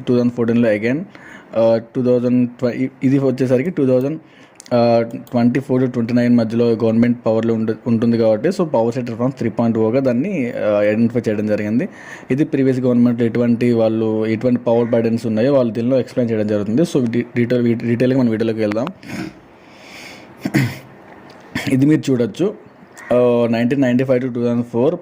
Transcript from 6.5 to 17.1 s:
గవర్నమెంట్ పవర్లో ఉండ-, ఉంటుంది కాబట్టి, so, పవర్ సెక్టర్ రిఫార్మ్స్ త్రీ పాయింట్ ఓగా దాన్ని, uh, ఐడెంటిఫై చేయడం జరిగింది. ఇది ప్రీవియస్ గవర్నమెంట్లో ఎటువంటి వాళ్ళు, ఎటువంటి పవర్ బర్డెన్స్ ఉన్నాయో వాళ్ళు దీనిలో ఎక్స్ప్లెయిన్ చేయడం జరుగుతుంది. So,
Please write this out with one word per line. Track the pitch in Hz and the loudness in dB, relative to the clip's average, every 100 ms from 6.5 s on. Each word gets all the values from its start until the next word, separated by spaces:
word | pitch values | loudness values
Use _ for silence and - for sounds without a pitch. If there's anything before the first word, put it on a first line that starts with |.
| 117 120 | 0 0
గవర్నమెంట్ | 110 113 113 120 120 117 | 2 2 2 2 0 0
పవర్లో | 110 113 | 0 0
ఉండ-, | 113 110 110 127 | -2 -2 -4 -2
ఉంటుంది | 113 117 117 | 0 2 2
కాబట్టి, | 113 107 156 | 2 2 0
so, | 180 165 | -2 0
పవర్ | 139 117 | 0 0
సెక్టర్ | 135 120 | -2 -6
రిఫార్మ్స్ | 110 127 135 | -4 -4 -2
త్రీ | 117 | -4
పాయింట్ | 98 117 110 | 0 0 2
ఓగా | 110 131 | 0 2
దాన్ని, | 131 120 175 180 120 | 0 0 -2 -4 -4
uh, | 104 104 104 | -2 0 2
ఐడెంటిఫై | 104 110 117 117 113 | 2 2 0 0 -2
చేయడం | 107 107 | -2 -2
జరిగింది. | 104 104 113 190 - - - - | -2 0 -2 -4 -8 -20 -20 -4
ఇది | 131 151 | -2 0
ప్రీవియస్ | 135 135 127 | 2 0 2
గవర్నమెంట్లో | 123 120 120 120 117 | 2 4 2 2 0
ఎటువంటి | 117 120 117 123 | 0 0 2 2
వాళ్ళు, | 117 110 110 110 110 110 | 2 2 0 0 0 -2
ఎటువంటి | 110 127 123 | 0 0 0
పవర్ | - 117 117 | 2 0 2
బర్డెన్స్ | 117 113 117 120 | 0 0 -2 -2
ఉన్నాయో | 107 127 | 0 2
వాళ్ళు | 139 120 | 2 0
దీనిలో | 113 117 131 | -2 0 0
ఎక్స్ప్లెయిన్ | 117 - 117 | -2 -4 -2
చేయడం | 110 107 | -2 0
జరుగుతుంది. | 107 104 123 | -2 0 0
So, | 170 151 120 | 0 0 0